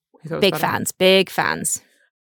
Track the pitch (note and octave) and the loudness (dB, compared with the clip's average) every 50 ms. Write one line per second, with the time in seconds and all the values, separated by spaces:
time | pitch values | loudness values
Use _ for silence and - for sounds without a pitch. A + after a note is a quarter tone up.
0 | _ _ _ _ - D3+ D#3+ D3+ F3 F#3+ E3 D3+ D3 - G#2+ - - - - - | _ _ _ _ -12 -10 -4 0 0 0 2 0 -2 -2 -2 -4 -4 -6 -2 2
1 | F#3 F#3 F#3+ F#3+ F#3+ - - - D#3+ - D#2 D#2+ - - - - - _ _ _ | 4 4 4 4 2 0 -2 -2 -2 -2 -2 -4 -4 -4 -6 -6 -8 _ _ _
2 | _ _ _ _ _ _ _ | _ _ _ _ _ _ _